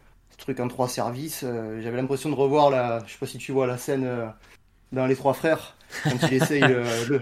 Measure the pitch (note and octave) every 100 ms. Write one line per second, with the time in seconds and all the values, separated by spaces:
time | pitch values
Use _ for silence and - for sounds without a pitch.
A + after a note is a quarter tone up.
0 | _ _ _ - - C3 B2 - B2 -
1 | A2+ B2 D#3 - C3 A#2 A2 A2 A#2 A#2+
2 | C3 C#3 D#3 C#3+ C#3 D3+ C#3+ C3 A#2+ A#2
3 | G#2+ - C3 B2+ - C3+ B2+ B2 C3+ C3+
4 | B2+ A#2+ A2 G#2+ - - _ _ - B2+
5 | C3 C3 C#3 C3 D#3+ D#3 - - - -
6 | D#3 B2+ D#3 C3 D#3+ C#3+ C#3 B2 A#2+ A#2
7 | A#2 C#3